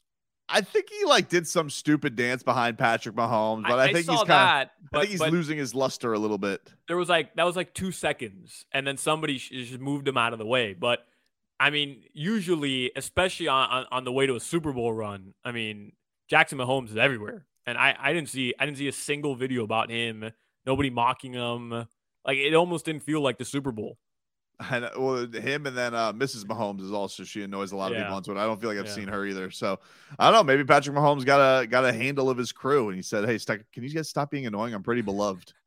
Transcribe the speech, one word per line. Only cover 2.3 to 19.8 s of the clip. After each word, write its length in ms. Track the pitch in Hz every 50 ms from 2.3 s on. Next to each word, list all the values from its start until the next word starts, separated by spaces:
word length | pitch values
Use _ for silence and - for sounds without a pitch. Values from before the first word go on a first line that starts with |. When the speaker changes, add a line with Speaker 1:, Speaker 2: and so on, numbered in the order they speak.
| 127 123
Speaker 1:
behind 340 | - 131 120 127 117 117 113
Patrick 380 | - - 113 113 110 - 117 104
Mahomes, 480 | 120 117 113 120 107 107 110 110 110
but 160 | - 120 120 131
Speaker 2:
I, 60 | 131
Speaker 1:
I 20 |
Speaker 2:
I 60 | - 190
Speaker 1:
think 100 | 170 170
Speaker 2:
saw 80 | -
Speaker 1:
he's 80 | 240 233
kinda, 140 | 208 170 156
Speaker 2:
that, 320 | 190 190 180 156 139 131
Speaker 1:
I 220 | - _ _ - -
Speaker 2:
but, 80 | - 147
Speaker 1:
think 100 | 196 208
he's 80 | 202 170
Speaker 2:
but 120 | 156 156
Speaker 1:
losing 240 | 165 175 160 147 156
his 180 | 151 139 117 120
luster 380 | 135 131 127 - - 127 117
a 60 | 110 107
little 180 | 107 107 107
bit. 240 | 98 101 98 95 - - - - _ _
Speaker 2:
there 120 | - 170 180
was, 100 | 175 165
like, 260 | 175 165 147 - _
that 80 | 160 170
was, 120 | 180 170
like, 160 | 185 170 -
two 180 | _ - 190 190
seconds, 760 | 170 - - 156 143 - 123 104 95 95 - - - - - _
and 160 | - 135 135
then 120 | 139 139 131
somebody 400 | - 156 156 160 156 151 139 120
sh-, 100 | - -
just 320 | 127 127 123 117 131 123
moved 260 | 131 139 143 143 139
him 120 | 139 135 127
out 160 | 117 117 117
of 40 | 110
the 60 | 107
way. 300 | 110 127 127 117 101 95
But, 320 | 87 120 120 120 - - _ _ _ _ _ _ _ _ _ _ -
I 120 | 131 143
mean, 320 | 147 147 147 143 135 110 - _
usually, 800 | _ 151 151 190 226 214 170 175 175 156 143 139 131 131 127 123 -
especially 540 | 135 - - - 180 185 185 - - 170 147
on, 220 | 131 135 127 -
on, 160 | 123 131 123 -
on 140 | 123 127 127
the 80 | 127
way 140 | 127 135 139
to 80 | 135 123
a 60 | 113
Super 320 | - - 165 175 156 151 127
Bowl 180 | 123 117 117
run, 400 | 110 113 107 104 101 98 92 98 - _ _
I 80 | 127
mean, 400 | 120 117 113 107 107 104 101 - - _ _ _ _ _ _ -
Jackson 300 | 151 156 160 - 151 135
Mahomes 320 | 123 123 135 135 123 107
is 80 | 107 107
everywhere, 480 | 127 139 127 107 104 107 240 190 - _ _ _ _
and 140 | 120 120 -
I, 180 | 131 139 - -
I 140 | 131 139
didn't 160 | 165 175 147 -
see, 240 | - 131 131 123 - -
I 80 | 135
didn't 100 | 147 143 131
see 100 | 143 135
a 40 |
single 420 | 123 - - - 147 147 147 147 131
video 280 | 120 131 135 127 120 110
about 260 | 104 113 113